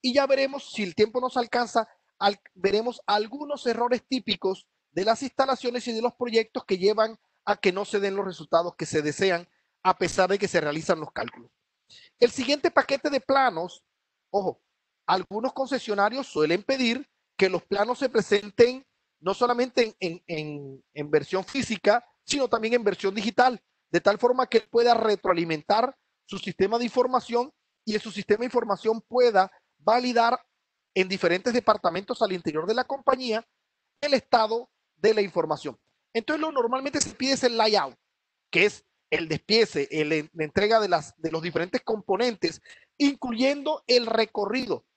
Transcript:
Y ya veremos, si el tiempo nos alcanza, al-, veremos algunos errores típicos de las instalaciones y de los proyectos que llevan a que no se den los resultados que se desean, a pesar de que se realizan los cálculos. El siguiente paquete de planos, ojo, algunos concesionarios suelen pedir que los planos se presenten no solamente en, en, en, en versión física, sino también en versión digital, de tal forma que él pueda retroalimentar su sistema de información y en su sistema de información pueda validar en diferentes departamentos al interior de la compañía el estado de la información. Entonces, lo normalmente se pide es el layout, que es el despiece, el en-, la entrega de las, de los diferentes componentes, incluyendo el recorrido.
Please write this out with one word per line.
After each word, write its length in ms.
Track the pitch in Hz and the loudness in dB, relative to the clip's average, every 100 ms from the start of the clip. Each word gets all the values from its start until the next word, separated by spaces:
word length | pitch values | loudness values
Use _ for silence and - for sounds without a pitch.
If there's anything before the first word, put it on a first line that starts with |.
Y 120 | 254 | 2
ya 120 | 262 277 | 0 2
veremos, 460 | 269 269 277 - | 2 0 -4 -12
si 100 | - | -8
el 120 | 196 165 | -6 0
tiempo 260 | 214 247 | 0 0
nos 160 | 247 254 | -4 -4
alcanza, 500 | 240 240 233 233 220 _ _ _ | -2 -2 0 -2 -4 _ _ _
al-, 240 | 202 202 - 185 | 0 0 -14 -2
veremos 460 | 190 202 233 233 - | 0 0 -2 -8 -2
algunos 600 | 208 220 277 285 285 247 | -2 -2 -8 -8 -4 -4
errores 340 | 226 240 247 _ | -2 0 -2 _
típicos 600 | 262 - - 190 196 _ _ _ | -6 -4 -4 -2 -4 _ _ _
de 140 | 170 202 | -2 0
las 160 | 226 | 0
instalaciones 680 | 269 - 269 254 247 247 240 | -2 0 0 0 -2 -6 -6
y 60 | |
de 80 | 226 | -2
los 140 | 233 _ | -4 _
proyectos 500 | 240 226 220 254 - | 0 0 0 -8 -4
que 140 | 190 | 0
llevan 400 | 190 214 220 220 _ _ | 2 2 -2 -4 _ _
a 140 | - 202 | -4 0
que 140 | 202 | 0
no 140 | 185 202 | 0 -4
se 140 | 208 | -2
den 160 | 196 196 | -2 -4
los 100 | 190 | -6
resultados 500 | 165 156 165 175 - | -10 0 0 0 -6
que 120 | 160 | -4
se 160 | 160 | -2
desean, 440 | 151 - 190 170 175 _ _ _ | -2 0 0 0 -6 _ _ _
a 120 | 185 - | 0 2
pesar 340 | 185 - 180 | 0 2 2
de 100 | 202 | 2
que 80 | 202 | 0
se 120 | 170 | 0
realizan 380 | 147 151 156 165 | 0 -4 -2 -2
los 120 | 151 | -2
cálculos. 400 | - - - - _ _ _ _ - - _ | -10 -10 -12 -20 _ _ _ _ -20 -20 _
El 120 | 240 | 0
siguiente 400 | - 240 285 339 | 2 -2 0 4
paquete 400 | - - 277 302 | 2 2 -2 0
de 80 | 277 | -2
planos, 640 | - 269 262 165 175 - _ _ _ _ _ | 2 2 2 0 -10 -12 _ _ _ _ _
ojo, 300 | 202 190 123 _ _ _ _ - | -2 -2 -8 _ _ _ _ -2
algunos 460 | 185 185 202 247 | -2 -2 -6 -6
concesionarios 720 | - 262 269 - 202 208 254 262 | -4 -4 -4 -4 0 0 0 -6
suelen 380 | - 156 - | 0 0 0
pedir 440 | 208 269 240 254 294 _ _ - | 0 0 0 -2 -8 _ _ 0
que 100 | 190 | 0
los 140 | 180 | 0
planos 380 | _ 202 220 247 | _ -2 -2 -2
se 100 | 277 | 0
presenten 720 | 240 - 202 208 - 240 262 _ _ _ _ | 0 0 -2 -2 4 4 4 _ _ _ _
no 160 | 170 196 | -6 0
solamente 480 | 240 240 254 247 | 0 0 0 0
en, 120 | 226 - | 0 -2
en, 240 | 180 170 - | -8 -8 -8
en, 600 | 160 151 147 139 135 _ 151 | -8 -6 -10 -14 -18 _ -12
en 160 | 151 | 0
versión 340 | 151 147 190 185 | 0 0 -6 -4
física, 580 | 277 233 214 202 190 - _ - | -6 -4 0 2 2 -2 _ -6
sino 220 | 285 247 | -2 0
también 260 | 226 220 | 0 2
en 100 | 240 | 0
versión 300 | 208 175 196 | 0 -2 -4
digital, 480 | 202 202 - 254 233 _ _ _ | -4 -2 4 4 2 _ _ _
de 100 | 170 | 2
tal 160 | 202 208 | 2 4
forma 300 | 247 254 247 | 2 2 2
que 100 | 226 | 0
él 100 | - | 2
pueda 240 | 233 240 233 | 2 4 4
retroalimentar 1000 | 220 202 180 170 170 156 - 208 254 - _ _ _ | 2 0 0 0 0 -4 0 2 2 -6 _ _ _
su 140 | 196 | -10
sistema 400 | - - 196 233 | -10 -2 0 0
de 60 | 240 | 0
información 680 | 254 247 254 - 240 262 _ _ _ - | 0 2 0 0 -4 -4 _ _ _ -4
y 80 | |
en 80 | 214 | -4
su 100 | 220 | -4
sistema 280 | 190 - 208 | -12 0 0
de 60 | 240 | 0
información 540 | 247 220 190 220 226 | -4 -2 -2 -2 -4
pueda 500 | _ 240 247 202 190 _ _ _ | _ 2 4 4 2 _ _ _
validar 680 | 175 240 247 233 233 247 _ _ _ _ _ 190 | 2 2 2 2 2 0 _ _ _ _ _ -2
en 120 | 190 | -2
diferentes 460 | 190 175 180 247 | 0 0 0 0
departamentos 720 | 240 - 214 170 165 202 247 | 0 2 2 0 -4 -6 -4
al 80 | 214 | -2
interior 340 | 185 170 151 175 | -2 -4 -4 -2
de 80 | |
la 120 | 233 254 | -2 -2
compañía 600 | 277 269 254 254 220 - _ _ _ _ _ | -2 0 0 -2 -4 -6 _ _ _ _ _
el 140 | 294 269 | 0 0
estado 560 | _ 240 220 226 254 _ _ _ | _ 2 2 -2 -6 _ _ _
de 180 | 196 | 2
la 80 | 214 | 2
información. 580 | 202 214 156 151 147 117 _ _ _ | 0 -2 -2 -4 -6 -14 _ _ _
Entonces, 280 | 233 226 302 | -8 -4 -4
lo 100 | 320 | -2
normalmente 480 | 277 233 262 269 294 | -2 -2 -2 -4 -4
se 140 | - | -6
pide 200 | - 262 | -4 -2
es 100 | 262 | 0
el 140 | 247 226 | 0 2
layout, 380 | 220 208 139 - _ _ _ _ _ | 2 2 -2 -10 _ _ _ _ _
que 160 | 165 202 | 2 2
es 200 | - _ _ _ | 0 _ _ _
el 160 | 156 160 | -6 -2
despiece, 600 | 151 - 220 214 147 139 | -6 0 2 2 0 -4
el 220 | 156 151 | -2 -2
en-, 180 | 160 151 | -2 -4
la 120 | 170 151 | -8 -4
entrega 340 | - 208 226 | 0 2 2
de 80 | 202 | 2
las, 260 | 170 147 _ | -2 -2 _
de 120 | 160 | -6
los 140 | 160 | -4
diferentes 380 | 170 156 180 254 | -4 -4 -4 -4
componentes, 800 | - 214 - 196 247 214 165 156 - - _ _ | -4 -6 -2 0 0 -2 -6 -6 -20 -20 _ _
incluyendo 880 | 285 277 254 226 262 285 285 302 - | 0 0 -6 0 0 0 -4 -6 2
el 220 | 247 226 | 2 2
recorrido. 800 | 226 220 - 196 247 240 139 _ | 0 0 -2 -2 -2 -2 -6 _